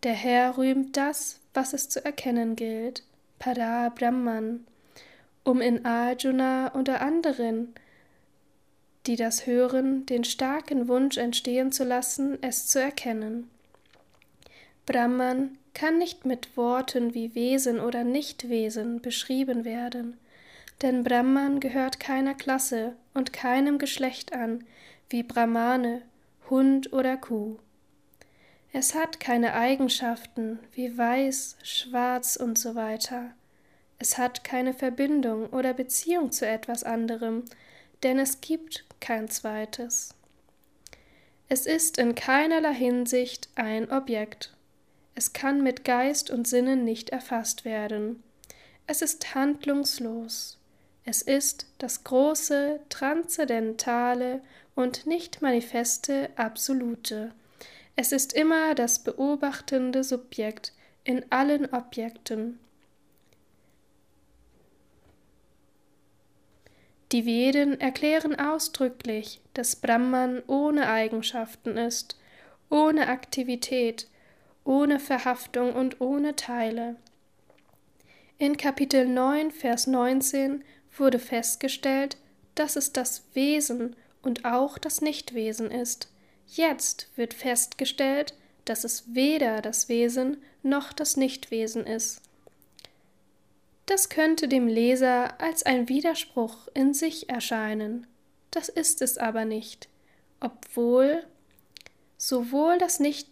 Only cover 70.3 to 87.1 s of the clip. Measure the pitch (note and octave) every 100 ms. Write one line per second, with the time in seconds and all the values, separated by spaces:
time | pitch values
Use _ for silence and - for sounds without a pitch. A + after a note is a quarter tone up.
70.3 | B3+ - C4+ D4 D4 C4 A3 A3 A3+ A3
71.3 | B3 A3+ - - A3 A#3 A#3+ - - -
72.3 | - - - _ D4 D#4 D#4 C#4 B3+ -
73.3 | - B3+ B3 - B3+ A#3+ A3+ - _ _
74.3 | _ _ _ - C4+ C#4+ C#4+ C#4 C4 -
75.3 | B3 - A#3+ B3 B3 C4 - B3+ C#4+ D4
76.3 | D4 - A#3+ A3+ A3+ A#3 A#3 - _ _
77.3 | _ _ _ _ _ _ _ _ _ _
78.3 | _ C#4+ C#4+ D4 C#4+ C4+ C4+ B3 B3 B3+
79.3 | D4 D#4 D4+ B3+ A#3 C4 C4 B3 C4 C4
80.3 | C#4 C4+ C#4 - - _ - C4+ B3 B3
81.3 | A#3 A#3 - C4+ C4 C#4 C4+ C#4 C4+ _
82.3 | _ _ - D4+ D4 C#4 - B3+ - -
83.3 | - C#4 D4+ D4 B3 A#3 A#3+ _ _ C4+
84.3 | A#3+ A#3+ B3 C#4 C#4 D#4 - D4+ D4 -
85.3 | A#3+ A3 A3 A3 B3+ A#3+ - - _ _
86.3 | _ _ - D#4+ C#4+ - - -